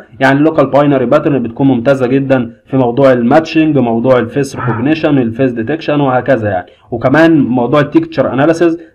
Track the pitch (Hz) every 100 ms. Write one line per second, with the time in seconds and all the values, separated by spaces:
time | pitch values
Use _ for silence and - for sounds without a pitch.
0 | - - 135 139 156 156 139 135 147 135
1 | 120 151 151 135 117 - 135 120 123 131
2 | 120 139 135 131 113 - _ 135 120 120
3 | 135 123 117 156 160 160 156 139 117 117
4 | 131 123 110 143 139 127 127 110 135 160
5 | 160 139 117 113 131 117 113 156 - 147
6 | 135 127 127 131 107 90 - _ _ 117
7 | 127 147 165 156 113 127 120 147 143 -
8 | - - 120 127 156 160 170 165 -